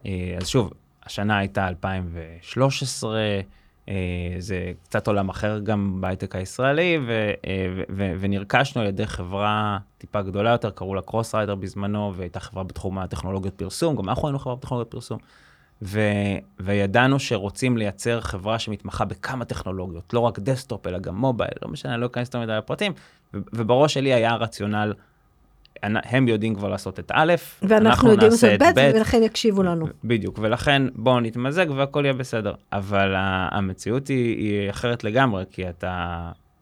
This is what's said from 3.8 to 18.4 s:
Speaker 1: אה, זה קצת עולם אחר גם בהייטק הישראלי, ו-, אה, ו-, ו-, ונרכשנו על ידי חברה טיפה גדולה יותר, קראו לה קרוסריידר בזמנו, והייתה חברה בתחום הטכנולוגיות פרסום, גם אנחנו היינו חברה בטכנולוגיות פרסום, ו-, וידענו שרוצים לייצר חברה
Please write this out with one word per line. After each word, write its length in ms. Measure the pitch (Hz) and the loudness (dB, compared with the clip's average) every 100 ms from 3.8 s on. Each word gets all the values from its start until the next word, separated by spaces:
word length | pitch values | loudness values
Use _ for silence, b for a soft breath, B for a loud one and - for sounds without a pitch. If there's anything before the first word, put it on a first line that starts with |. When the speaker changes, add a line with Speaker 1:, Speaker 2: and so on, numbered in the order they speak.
| - | -8
Speaker 1:
אה, 60 | 98 90 90 87 90 | -4 -4 -4 -4 -6
זה 340 | 90 92 90 87 | -6 -6 -6 -10
קצת 220 | _ 107 113 | _ -4 0
עולם 220 | 101 98 | 0 0
אחר 300 | 90 107 107 | -2 -4 -2
גם 420 | 104 107 98 95 | -2 0 0 -2
בהייטק 360 | 92 95 98 95 | -4 -4 -6 -8
הישראלי, 600 | 95 - 131 151 180 160 120 | -8 -2 0 2 2 0 0
ו-, 260 | 113 107 98 - | -2 -2 -2 -4
אה, 200 | 95 92 92 | -2 -2 -4
ו-, 60 | - | -6
ו-, 220 | 95 98 90 | -4 -4 -2
ונרכשנו 640 | 98 98 98 127 131 123 | -2 -2 0 0 0 -2
על 40 | 101 | -4
ידי 200 | 98 107 | -2 -6
חברה 720 | - 90 98 104 107 107 98 - _ | -6 -6 -4 -2 0 -2 -4 -8 _
טיפה 240 | - 104 | -8 -6
גדולה 280 | 95 98 110 | -4 -2 2
יותר, 200 | 120 107 | 2 0
קראו 240 | - 95 | -6 -6
לה 80 | 98 | -6
קרוסריידר 520 | - 110 113 110 104 | -4 -4 -2 -2 -2
בזמנו, 580 | 98 95 101 98 104 104 92 | -4 -6 -6 -4 -2 -4 -6
והייתה 240 | 90 92 | -8 -10
חברה 220 | - 95 | -10 -10
בתחום 340 | 95 - 98 95 | -10 -8 -6 -6
הטכנולוגיות 560 | 92 - 92 98 95 | -6 -6 -4 -4 -6
פרסום, 420 | - 95 - 170 120 | -8 -10 -2 -2 0
גם 120 | 95 | -2
אנחנו 200 | 123 151 | -2 -2
היינו 100 | 139 | -4
חברה 160 | 135 | -6
בטכנולוגיות 360 | 123 - 123 113 | -8 -6 -6 -6
פרסום, 280 | 117 - 110 b b b b b b | -10 -10 -12 b b b b b b
ו-, 180 | 98 104 104 104 101 95 - - | -6 0 2 2 0 -2 -8 -10
וידענו 580 | 95 101 98 113 131 139 | -2 0 2 4 4 2
שרוצים 580 | - 107 98 - 131 120 | 0 -2 -2 -2 0 0
לייצר 420 | 104 95 117 117 | -2 -4 -2 -2
חברה 380 | 98 98 | -4 -6